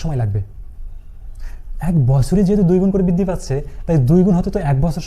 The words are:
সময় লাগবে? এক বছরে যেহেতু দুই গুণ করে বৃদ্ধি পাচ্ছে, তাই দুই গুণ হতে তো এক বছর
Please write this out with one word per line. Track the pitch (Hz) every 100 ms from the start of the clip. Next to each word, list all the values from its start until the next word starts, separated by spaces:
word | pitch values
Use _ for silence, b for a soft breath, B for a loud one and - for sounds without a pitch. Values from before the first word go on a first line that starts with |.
সময় | 160 139
লাগবে? | 110 101 98 - - - - - - - - - b b b - 156
এক | 170 123
বছরে | 135 120 180 185
যেহেতু | 208 170
দুই | 185
গুণ | 190
করে | 190 180
বৃদ্ধি | 170 190
পাচ্ছে, | 175 - 135 147 B B
তাই | 165 123
দুই | 170 180
গুণ | 175
হতে | 180 202
তো | 156
এক | 135 165
বছর | 160